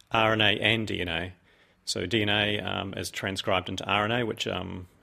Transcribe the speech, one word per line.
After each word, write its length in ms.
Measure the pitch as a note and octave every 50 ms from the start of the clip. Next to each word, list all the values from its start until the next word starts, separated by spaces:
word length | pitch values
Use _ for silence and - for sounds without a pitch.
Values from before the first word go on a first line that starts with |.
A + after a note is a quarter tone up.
| _ -
R 220 | - A2+ A2 A2
N 80 | A2 A2
A 180 | G#2+ G2+ G#2 -
and 300 | G#2+ G#2+ A2+ A2+ A2 G2
D 120 | G2 F2+
N 80 | F2+ F2
A. 240 | E2 E2 F2 F#2 F2+ _ _ _ _ _ _ _ _ _ -
So 200 | - - G#2 F#2+
D 180 | F2+ A2+ A2
N 80 | G#2 G#2
A, 280 | G2+ G#2+ G#2 G#2 G#2 G#2
um, 340 | F#2+ F#2+ G2 F#2+ F#2+ G2 G2+
is 160 | G2+ F2+ -
transcribed 560 | - - - G2 F#2+ F#2+ - A2 F#2+ F#2 F2+ -
into 180 | G2 F#2 -
R 200 | G2 F#2+ G#2 G#2
N 40 | G#2+
A, 160 | A#2 B2 A#2+
which, 220 | G#2+ G#2+ G#2 - A2+
um, 400 | F#2+ F#2 F#2 F#2 F#2 F2+ F#2 - _ _